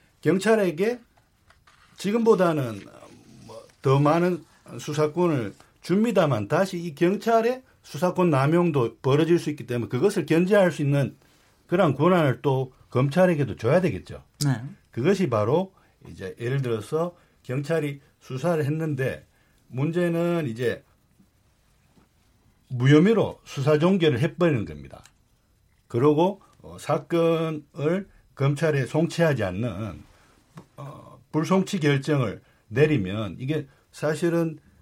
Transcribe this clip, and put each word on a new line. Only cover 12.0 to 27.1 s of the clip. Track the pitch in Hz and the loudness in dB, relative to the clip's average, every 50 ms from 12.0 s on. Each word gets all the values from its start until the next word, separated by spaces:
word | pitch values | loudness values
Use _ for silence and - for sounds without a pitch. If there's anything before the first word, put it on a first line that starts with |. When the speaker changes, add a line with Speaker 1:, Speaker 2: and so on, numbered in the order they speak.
| 151 180 185 175 156 135 117 - | 2 2 4 4 2 2 0 0
Speaker 1:
또 | - 147 131 131 127 - - _ _ _ | -2 -2 -2 -2 -4 -8 -12 _ _ _
검찰에게도 | - 123 135 143 139 180 185 180 170 143 131 107 90 | 0 0 0 2 2 2 4 4 2 0 -2 -4 -6
줘야 | - - 117 151 185 | -4 -2 0 2 2
되겠죠. | 180 151 101 85 - - - 67 - _ _ - 143 | 0 0 -4 -6 -10 -14 -18 -18 -18 _ _ -4 -2
Speaker 2:
네. | 143 123 107 123 156 196 - _ _ | -2 -2 -2 -6 -12 -18 -20 _ _
Speaker 1:
그것이 | - 113 123 180 196 185 190 139 | -8 -2 0 0 0 0 0 0
바로 | 117 104 104 110 143 175 190 190 _ _ _ _ _ _ - - | 0 0 0 0 0 0 -2 -4 _ _ _ _ _ _ -20 -20
이제 | 85 85 98 92 - - | -16 -14 -14 -14 -12 -8
예를 | 120 120 135 139 | -6 -4 -4 -4
들어서 | 127 120 113 107 101 - 151 156 170 175 175 _ _ _ _ _ | -4 -4 -6 -6 -6 -6 -4 -4 -4 -4 -8 _ _ _ _ _
경찰이 | _ - 127 143 143 139 165 160 151 143 143 139 _ _ _ _ | _ -8 -8 -8 -4 -4 -2 -2 -2 -4 -8 -12 _ _ _ _
수사를 | _ - 131 127 156 175 170 156 143 | _ -14 -10 -6 -2 -2 -2 0 -2
했는데 | 139 156 160 160 160 147 139 135 117 80 69 - _ _ _ _ _ _ _ _ _ 120 | -2 -2 -4 -4 -4 -4 -4 -4 -4 -6 -8 -14 _ _ _ _ _ _ _ _ _ -6
문제는 | 127 139 165 160 180 175 170 165 170 170 175 175 170 156 | -6 -4 -4 -2 -2 -2 0 0 -2 -2 -2 -2 -2 -4
이제 | 120 110 117 127 113 98 - - _ _ _ _ _ _ _ _ _ _ _ _ _ _ _ _ _ _ _ _ _ _ _ _ _ _ _ _ _ _ _ _ _ _ _ _ _ | -6 -6 -2 -2 -2 -2 -4 -10 _ _ _ _ _ _ _ _ _ _ _ _ _ _ _ _ _ _ _ _ _ _ _ _ _ _ _ _ _ _ _ _ _ _ _ _ _
무혐의로 | 135 117 123 135 147 151 175 214 233 202 127 87 82 - _ | -4 0 4 6 6 8 6 6 4 2 0 -2 -6 -12 _
수사 | - - 143 127 151 151 151 | -12 -8 -4 0 2 2 4
종결을 | 165 180 196 190 160 151 127 107 | 4 2 2 4 2 2 2 2
해버리는 | 147 160 165 - 175 165 139 113 92 | -2 -2 0 0 0 0 2 0 -4
겁니다. | 78 76 73 69 67 - - - - _ _ _ _ _ _ _ _ _ _ _ _ _ _ _ _ | -6 -10 -14 -16 -18 -20 -20 -20 -20 _ _ _ _ _ _ _ _ _ _ _ _ _ _ _ _
그리고, | - 117 135 151 147 151 175 190 196 - _ _ _ _ | -2 2 4 4 4 4 2 0 0 -4 _ _ _ _
어, | - 80 87 92 | -20 -20 -18 -12
사건을 | - - 151 165 - - | -4 -4 -4 -4 -2 -2